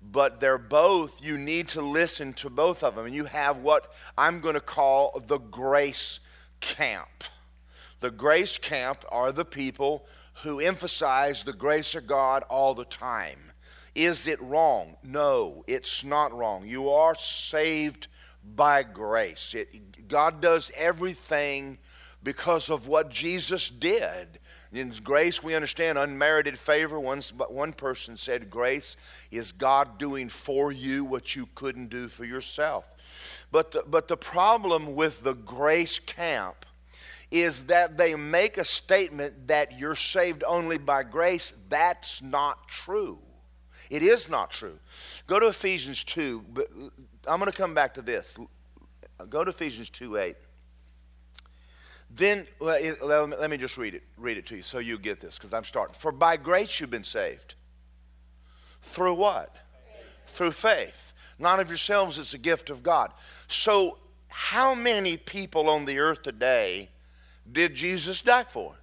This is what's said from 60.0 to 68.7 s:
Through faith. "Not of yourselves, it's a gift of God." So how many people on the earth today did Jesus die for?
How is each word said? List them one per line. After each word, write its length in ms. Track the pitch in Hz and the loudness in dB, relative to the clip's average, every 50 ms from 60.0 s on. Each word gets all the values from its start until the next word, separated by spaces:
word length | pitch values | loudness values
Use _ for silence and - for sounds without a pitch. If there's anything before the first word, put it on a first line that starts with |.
| - - - - - - - | -20 -20 -20 -20 -20 -20 -6
Through 160 | - 180 170 | -2 -2 -2
faith. 640 | 156 - - 220 220 160 110 - - - - - - - - - - - | -2 0 2 4 4 4 2 -6 -8 -18 -20 -20 -20 -20 -20 -20 -18 -2
"Not 220 | 147 175 185 190 | 2 2 4 4
of 80 | 190 165 | 2 -2
yourselves, 500 | 170 160 - - 202 202 196 180 147 143 | -2 -4 -2 2 2 2 2 2 -2 -8
it's 160 | 151 - - | -8 -8 -8
a 40 | 135 | -4
gift 300 | 117 160 165 160 - - | 0 0 0 0 0 -10
of 140 | 147 127 123 | -12 -6 0
God." 300 | 165 170 151 120 - - - - - - - - | 2 4 4 2 0 -4 -14 -20 -20 -20 -20 -10
So 540 | - - - - 220 208 202 190 175 - - - - _ _ _ - | -6 -2 0 2 6 6 6 6 4 0 -8 -18 -20 _ _ _ -18
how 460 | - - - - 190 220 262 269 262 | -12 -6 -6 -2 2 4 4 4 4
many 440 | 247 233 240 233 208 196 185 165 160 | 2 2 0 2 2 0 -2 -4 -4
people 520 | - - - 202 196 180 - 160 151 156 | -8 -10 -10 -8 -8 -4 0 2 4 4
on 140 | 151 151 147 | 4 2 2
the 160 | 139 139 139 | -2 0 2
earth 220 | 143 156 160 143 - | 2 2 0 0 -6
today 680 | 139 120 107 120 127 131 120 107 95 90 95 101 - - - _ - _ - - - - - - - | -12 -6 0 2 4 4 4 2 2 -2 -4 -8 -12 -20 -20 _ -20 _ -20 -20 -20 -20 -20 -20 -6
did 260 | 120 147 170 170 143 | 2 2 2 2 2
Jesus 460 | 127 147 175 185 185 147 165 190 180 - | -2 -4 -2 -2 -2 -4 -4 -6 -2 4
die 200 | 240 240 247 240 | 6 6 6 4
for? 320 | - - 127 98 78 | 0 -8 -8 -8 -8